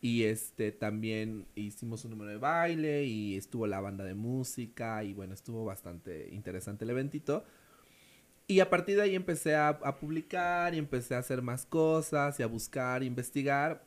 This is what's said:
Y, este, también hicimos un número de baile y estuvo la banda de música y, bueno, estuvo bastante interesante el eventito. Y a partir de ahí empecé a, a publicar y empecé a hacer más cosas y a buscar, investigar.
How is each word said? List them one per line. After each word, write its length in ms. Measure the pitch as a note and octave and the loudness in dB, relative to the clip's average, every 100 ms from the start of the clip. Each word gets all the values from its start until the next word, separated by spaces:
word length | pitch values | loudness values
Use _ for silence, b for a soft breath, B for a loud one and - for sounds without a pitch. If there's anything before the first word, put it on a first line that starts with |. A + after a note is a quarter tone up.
Y, 240 | A#2 A#2 | 2 4
este, 460 | A2 A2 - - G#2+ | 4 2 -4 -2 -4
también 760 | G#2+ G#2+ G#2+ A2 A2 A2 A2 F#2 | -2 -4 -2 -2 -2 -4 -6 -10
hicimos 500 | - G#2 G#2+ A#2+ A2+ | -8 -8 -6 -8 -8
un 60 | B2 | -8
número 200 | A2 G#2 | -10 -10
de 60 | G#2 | -4
baile 680 | C3 E3+ E3+ E3 D#3 D3 | 0 4 2 2 2 2
y 320 | C#3+ A2 G#2 G2 | 0 0 -2 -2
estuvo 280 | - A#2+ A2 | -4 -2 0
la 140 | G2 | 0
banda 240 | G2 G2 | -2 -6
de 80 | F#2+ | -6
música 880 | F#2+ A2 C3 B2+ - A#2 - A#2 A2 | -4 -2 -2 -2 -6 -8 -6 -4 -4
y, 120 | G#2+ | -4
bueno, 180 | G2 F#2+ | -6 -8
estuvo 320 | F#2+ - A2+ | -10 -8 -6
bastante 640 | A2 F#2+ - F2 F#2 E2 - | -4 -6 -10 -12 -10 -10 -8
interesante 540 | G2+ G#2 F#2 F#2 G#2+ | -10 -8 -8 -8 -6
el 60 | A2+ | -2
eventito. 520 | B2 C#3 D3+ - D3 - B B B B B B B B _ _ | 0 -2 -4 -2 -2 -2 B B B B B B B B _ _
Y 140 | F#3+ | 6
a 80 | F#3 | 8
partir 280 | F3 F3 G3+ | 4 4 4
de 60 | |
ahí 120 | G#3 | 4
empecé 400 | F#3 F#3 D#3+ - | 2 0 0 4
a, 140 | D3+ D3+ | 4 4
a 300 | D3+ C#3 C#3 | 2 -2 -4
publicar 760 | D3+ D#3+ D#3 F3+ F3 F3 F3 | -2 -4 -2 0 2 2 2
y 40 | E3+ | 0
empecé 360 | D3 B2+ A#2+ | 0 -2 0
a 40 | B2 | -4
hacer 220 | B2 B2+ | 0 -2
más 240 | B2 B2+ | -2 -4
cosas 760 | - E3 D#3+ D#3+ D3+ D3+ C#3+ C#3 | -2 4 6 4 2 2 0 0
y 40 | |
a 40 | A#2 | -2
buscar, 560 | A#2 - - B2+ B2+ | -2 -4 -4 -2 0
investigar. 800 | C3 B2 A#2+ C#3+ C#3 C#3 D3+ D#3+ | 0 -2 -2 0 2 4 2 -2